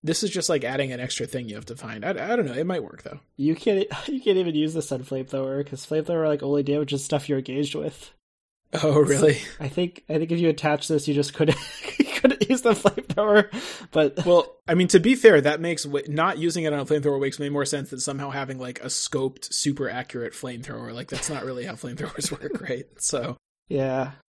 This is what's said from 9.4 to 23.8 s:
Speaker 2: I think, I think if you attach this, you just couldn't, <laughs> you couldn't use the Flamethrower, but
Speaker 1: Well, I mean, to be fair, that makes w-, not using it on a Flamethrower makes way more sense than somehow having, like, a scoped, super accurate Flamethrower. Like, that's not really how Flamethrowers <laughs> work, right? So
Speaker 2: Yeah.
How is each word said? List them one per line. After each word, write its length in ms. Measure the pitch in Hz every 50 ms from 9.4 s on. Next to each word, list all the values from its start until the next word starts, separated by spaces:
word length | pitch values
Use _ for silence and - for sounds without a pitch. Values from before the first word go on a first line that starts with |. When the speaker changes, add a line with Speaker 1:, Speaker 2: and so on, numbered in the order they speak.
| - - - -
Speaker 2:
I 80 | 156 135
think, 360 | - - 180 175 - - _ -
I 80 | 151 160
think 120 | 165 165
if 80 | 170 170
you 120 | 170 160
attach 380 | 156 - - 151 151 151 - -
this, 200 | 165 147 143 151
you 60 | 147
just 180 | 143 143 143
couldn't, 240 | - - 156 151 147 - - - - -
<laughs> 200 | - - - -
you 60 | 285
couldn't 460 | - - - - 262 262 - 208 -
use 100 | 269 254
the 120 | - 233
Flamethrower, 760 | 214 - - 196 - - - - 160 - 208 214 208 214 202 - - 233 - - - - - -
but 340 | - 156 151 139 - - 165
Speaker 1:
Well, 300 | 175 175 170 - - - _ _ -
I 60 | 165
mean, 140 | 175 185 175
to 120 | - 185
be 140 | 165 233 262
fair, 260 | 254 - 226 190 151
that 180 | 135 147 151 156
makes 220 | 165 170 170 147 -
w-, 200 | 143 139 143 -
not 300 | - 147 151 160 185 -
using 280 | - 160 170 160 175 160
it 100 | 156 147
on 40 | 143
a 60 | 139
Flamethrower 340 | 135 151 151 139 147 143 135
makes 200 | 139 139 135 -
way 100 | 143 143
more 160 | 143 143 139
sense 240 | 139 - 143 135 -
than 100 | - 127
somehow 300 | - - 143 139 143 139
having, 300 | 135 139 139 131 135 131
like, 220 | 127 127 123 -
a 80 | - 127
scoped, 680 | - - - - - 135 135 131 127 - - - -
super 340 | - - 147 143 143 139 107
accurate 460 | - 123 127 _ - 123 117 113 -
Flamethrower. 580 | - - 127 127 117 123 - 117 113 120 117
Like, 160 | 113 120 135 -
that's 220 | 135 127 - -
not 160 | 151 135 -
really 180 | 131 131 123 123
how 80 | 190 -
Flamethrowers 540 | - - 139 - - 143 - - - 143 -
<laughs> 120 | - -
work, 180 | - - - -
right? 240 | - - 131 123 139 _ _ -
So 400 | - - - 139 117 131 - _ _ _ _ _ _ _
Speaker 2:
Yeah. 400 | - 143